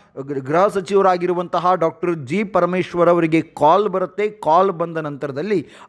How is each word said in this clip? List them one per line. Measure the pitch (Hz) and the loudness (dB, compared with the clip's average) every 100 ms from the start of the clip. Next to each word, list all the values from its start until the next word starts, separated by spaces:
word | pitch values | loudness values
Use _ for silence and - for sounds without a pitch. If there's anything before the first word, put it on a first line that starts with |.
| _ 135 | _ -14
ಗೃ-, | 139 139 | -10 -8
ಗೃಹ | 131 160 202 | -2 0 2
ಸಚಿವರಾಗಿರುವಂತಹ | 196 185 196 190 180 180 180 175 175 180 | 0 0 2 2 2 0 -4 -4 -2 0
ಡಾಕ್ಟರ್ | 185 165 - 175 165 123 | 0 0 -2 -4 -4 -4
ಜಿ | 190 | -4
ಪರಮೇಶ್ವರ್ | 202 180 175 185 - 175 170 | -2 0 0 0 -4 2 4
ಅವರಿಗೆ | 175 165 160 | 4 2 0
ಕಾಲ್ | - - 147 185 208 | -2 2 4 4 2
ಬರುತ್ತೆ. | 185 180 - 214 | -2 -4 -4 -6
ಕಾಲ್ | 208 151 165 196 | -4 0 2 2
ಬಂದ | 170 170 160 | 0 -6 -6
ನಂತರದಲ್ಲಿ | 151 143 147 135 190 196 131 - | -8 -8 -8 -6 -2 -2 -4 -12